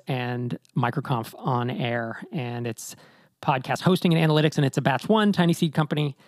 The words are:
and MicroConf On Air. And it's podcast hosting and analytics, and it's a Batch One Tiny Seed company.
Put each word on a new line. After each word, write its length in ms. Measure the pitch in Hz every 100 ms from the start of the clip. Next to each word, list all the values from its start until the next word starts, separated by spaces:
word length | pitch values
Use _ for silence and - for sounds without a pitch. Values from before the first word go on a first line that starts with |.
| -
and 500 | 131 123 123 123 - _ -
MicroConf 580 | 120 117 - 123 113 -
On 320 | 180 123 120
Air. 520 | 127 120 120 113 - -
And 340 | 175 123 120 120
it's 300 | 110 - - - _ _ -
podcast 380 | - 135 - 123
hosting 340 | - 180 185
and 160 | 160 160
analytics, 260 | 156 151 -
and 80 |
it's 140 | 139 -
a 20 |
Batch 280 | 127 131 -
One 240 | 214 208
Tiny 200 | 190 175
Seed 220 | 165 170
company. 420 | 151 151 151 147 -